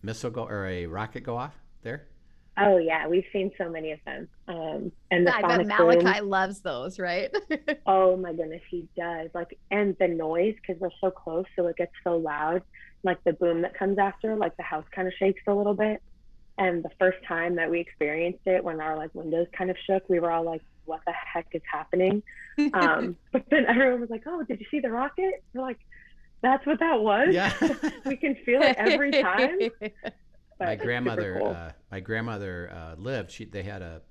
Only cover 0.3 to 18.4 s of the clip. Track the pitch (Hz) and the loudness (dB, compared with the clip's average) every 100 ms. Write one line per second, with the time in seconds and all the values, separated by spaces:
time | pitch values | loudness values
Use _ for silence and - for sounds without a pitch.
0.3 | 123 113 104 95 90 87 85 110 123 123 | -6 -6 -6 -4 -4 -6 -6 -8 -8 -8
1.3 | 120 139 - - - 113 139 - - - | -6 -8 -12 -20 -16 -12 -12 -12 -20 -20
2.3 | - - - 202 185 165 160 151 175 185 | -20 -14 0 4 6 4 -2 0 0 0
3.3 | 208 196 - 175 165 156 151 - 135 165 | -4 -4 -4 -8 -6 -8 -10 -12 -12 -14
4.3 | - - 170 160 151 180 - - 180 175 | -18 -12 -8 -6 -6 -8 -12 -2 4 4
5.3 | 214 185 170 185 - 170 170 175 208 208 | 4 2 2 2 4 8 8 6 2 2
6.3 | 190 190 196 180 127 143 185 180 175 190 | 0 0 -2 -6 -6 -6 -6 -4 -2 -2
7.3 | 403 403 302 - 294 - 208 277 190 180 | -4 -4 -6 -2 -4 2 6 6 4 0
8.3 | 165 160 165 - 175 165 - 170 165 160 | -4 -6 -8 -10 -10 -10 -8 -6 -6 -8
9.3 | 175 170 - - 202 202 180 185 165 160 | -8 -10 -12 -4 0 0 2 0 2 -2
10.3 | 165 196 220 - 175 180 - 190 185 - | 2 2 0 -6 -4 -4 -2 -2 -2 -6
11.3 | 160 185 - 175 170 175 - - 170 160 | -4 -4 -2 -2 -2 -6 -4 -2 0 0
12.3 | 147 156 175 - - - - 190 175 - | -2 0 -2 -4 -20 -20 -6 -2 0 0
13.3 | 165 175 165 175 - 196 196 196 190 220 | 2 2 2 -2 -2 -2 2 0 0 -4
14.3 | 214 196 - 175 156 156 - 185 185 190 | -2 -2 -4 -8 -8 -8 -6 -6 0 0
15.3 | 190 - 202 208 202 214 214 - - - | 2 0 0 2 2 0 -2 -8 -20 -20
16.3 | - - - 190 175 160 - 185 185 - | -20 -20 -2 0 0 -6 2 2 2 -6
17.3 | 165 170 175 160 170 170 - 147 151 170 | -4 -2 -2 0 -2 -4 -4 -2 0 -2
18.3 | 180 | -4